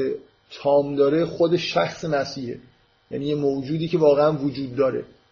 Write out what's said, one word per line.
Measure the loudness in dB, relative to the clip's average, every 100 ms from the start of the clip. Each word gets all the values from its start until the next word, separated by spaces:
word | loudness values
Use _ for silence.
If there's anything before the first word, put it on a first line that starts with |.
| -4 -4 -12 _ _
تام | -4 2 2 2 2
داره، | 2 2 0
خود | 0 2 2
شخص | 0 0 -2 -4 -4
مسیحه، | -4 -4 -8 -10 -12 -16 _ _ _ _
یعنی | -8 -4
یه | 0
موجودی | 0 -2 -4 -4 -2
که | 4
واقعاً | 4 6 4 2
وجود | -2 -4 -6 0
داره. | 0 0 -8 _ _